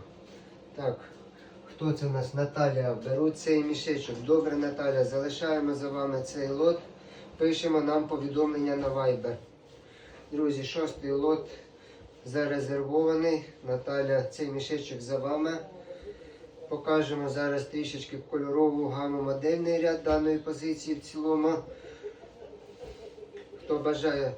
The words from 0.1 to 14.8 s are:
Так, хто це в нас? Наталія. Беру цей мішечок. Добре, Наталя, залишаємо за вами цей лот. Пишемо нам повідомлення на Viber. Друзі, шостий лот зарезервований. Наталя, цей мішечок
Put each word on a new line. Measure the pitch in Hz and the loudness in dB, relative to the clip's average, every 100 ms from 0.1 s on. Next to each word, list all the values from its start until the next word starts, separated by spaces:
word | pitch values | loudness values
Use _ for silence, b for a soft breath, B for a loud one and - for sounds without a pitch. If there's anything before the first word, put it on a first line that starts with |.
| - B B B B - - | -20 B B B B -16 -4
Так, | 135 - - - - B B B - | -4 -4 -8 -20 -20 B B B -20
хто | - 156 | -4 0
це | 143 143 | 0 0
в | |
нас? | 135 123 | 0 -2
Наталія. | 139 143 147 143 127 123 110 131 | -2 -2 2 2 4 0 -2 -2
Беру | 135 156 | 2 2
цей | - 160 151 | 2 2 4
мішечок. | 147 139 160 139 123 117 127 | 4 0 -2 -2 -4 -4 4
Добре, | 160 151 147 | 4 4 0
Наталя, | 143 143 139 131 | 0 0 2 2
залишаємо | 117 135 143 - 165 151 143 135 | 2 2 -2 -2 0 2 2 0
за | 139 | -2
вами | 139 139 131 | -2 -2 -2
цей | 123 147 135 | -4 -4 -2
лот. | 139 170 170 - B B B B - | 4 4 4 -2 B B B B 0
Пишемо | 160 156 170 156 | 2 2 2 4
нам | 143 151 151 | 4 2 2
повідомлення | 147 139 143 151 147 143 139 | -2 0 2 2 2 0 0
на | 135 | 0
Viber. | 135 131 120 120 104 - - - B B B B B B | 2 2 2 -2 -6 -10 -20 -20 B B B B B B
Друзі, | 147 147 135 | 0 0 0
шостий | 131 165 156 - 139 | -2 -2 -2 -4 -2
лот | 139 151 156 - - B B B B - - 127 | 2 2 2 -2 -14 B B B B -20 -18 -6
зарезервований. | 143 143 143 123 139 139 156 160 160 165 156 - - 127 | -2 0 0 0 -2 0 4 4 4 4 2 -2 -10 -4
Наталя, | 127 143 139 135 135 | -2 0 0 2 2
цей | 127 - 147 | 2 -2 -4
мішечок | 139 139 151 | -4 -2 -4